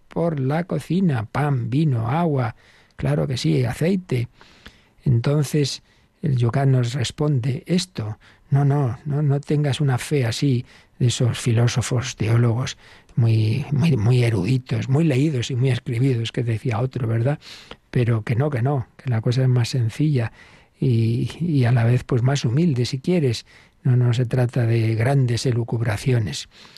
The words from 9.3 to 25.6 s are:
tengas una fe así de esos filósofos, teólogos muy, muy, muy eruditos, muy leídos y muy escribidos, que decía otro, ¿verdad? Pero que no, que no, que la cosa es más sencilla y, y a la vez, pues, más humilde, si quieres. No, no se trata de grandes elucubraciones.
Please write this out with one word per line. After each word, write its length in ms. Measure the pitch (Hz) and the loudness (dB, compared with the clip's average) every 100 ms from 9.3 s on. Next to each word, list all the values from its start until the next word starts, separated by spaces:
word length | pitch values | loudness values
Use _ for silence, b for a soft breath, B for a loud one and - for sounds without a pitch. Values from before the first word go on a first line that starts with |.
| 143 | 0
tengas 400 | - 151 147 127 | 0 0 0 0
una 180 | 143 127 | 0 0
fe 280 | - 147 117 | -2 0 0
así 380 | - 143 120 - B B - | 0 0 0 -4 B B -2
de 80 | 123 | 0
esos 320 | - 123 104 | 2 0 0
filósofos, 800 | 123 113 120 - - 123 - - | 0 2 2 0 -2 -2 -4 -6
teólogos 600 | 110 117 120 117 127 - B B B - | 0 2 2 0 -4 -8 B B B 0
muy, 480 | 113 113 110 113 - | 2 2 2 -2 -2
muy, 240 | 143 165 127 | 0 2 2
muy 260 | 104 123 | 2 2
eruditos, 640 | 117 110 90 131 - 113 117 | 2 0 0 -2 0 -4 0
muy 160 | 135 | 2
leídos 460 | 165 127 160 127 113 | 2 2 0 -2 -4
y 60 | 123 | 0
muy 140 | 131 | 0
escribidos, 600 | 120 - 113 135 117 113 | 0 -2 0 0 0 -2
que 120 | - | -4
decía 360 | 120 110 131 113 | -4 -2 -2 -2
otro, 300 | 127 123 113 | -4 -4 -2
¿verdad? 300 | 117 117 151 B B B B - | 0 0 -2 B B B B -4
Pero 320 | 131 117 113 | 0 2 0
que 140 | 104 113 | 0 -2
no, 140 | 147 | 0
que 120 | 131 | 0
no, 240 | 127 143 - - | -2 -2 -4 -10
que 140 | 127 | -4
la 100 | 110 | -2
cosa 220 | 123 123 | 0 0
es 60 | 131 | 2
más 220 | 123 117 | 2 0
sencilla 600 | 131 113 - 151 135 110 B B B B - | -2 -2 0 0 0 -2 B B B B -4
y, 520 | 139 113 113 120 127 - | 0 2 2 0 -4 -4
y 240 | 175 143 | -2 2
a 80 | 120 | 2
la 120 | 123 | 2
vez, 200 | 117 127 | 2 0
pues, 180 | - 123 | 0 0
más 220 | 127 139 | 2 0
humilde, 400 | 127 135 175 123 | 0 0 0 0
si 160 | 120 131 | -2 -4
quieres. 460 | - 180 135 110 - B B B | -2 0 0 -2 -8 B B B
No, 140 | 135 123 | 0 2
no 160 | 120 | 2
se 140 | 117 120 | 0 0
trata 400 | 127 123 131 113 | 0 0 0 0
de 280 | 117 110 | 2 0
grandes 520 | 110 117 143 123 117 139 | 0 2 2 2 0 0
elucubraciones. 1040 | 117 | -2